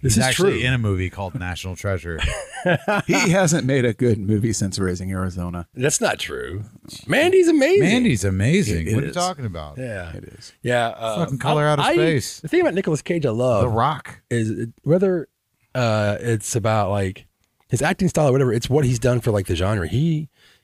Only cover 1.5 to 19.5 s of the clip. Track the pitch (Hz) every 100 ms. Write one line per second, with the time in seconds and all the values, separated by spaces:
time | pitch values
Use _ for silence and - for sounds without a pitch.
1.5 | 87 95 87 101 95 82 80 73 605 554
2.5 | - 180 170 - 202 - 277 226 185 185
3.5 | 160 127 139 123 104 123 107 101 107 113
4.5 | 107 98 92 95 90 92 95 92 90 87
5.5 | 87 87 - 139 - 220 - - 67 62
6.5 | 95 101 - - - - 214 349 381 339
7.5 | 320 277 392 339 240 240 110 98 92 110
8.5 | 185 139 82 80 107 69 180 180 160 117
9.5 | 85 76 73 127 101 87 82 - - -
10.5 | - 120 123 117 - 113 110 156 135 156
11.5 | 151 147 147 220 339 - 139 - - 160
12.5 | 339 320 175 190 151 - 175 143 110 127
13.5 | 107 92 113 135 151 - - _ 117 110
14.5 | 104 117 - 139 175 190 180 - _ _
15.5 | _ _ 127 117 107 104 104 117 113 -
16.5 | 117 104 110 95 101 95 - - _ _
17.5 | _ _ 117 147 185 185 - 147 131 131
18.5 | 113 - 143 131 120 123 123 123 104 95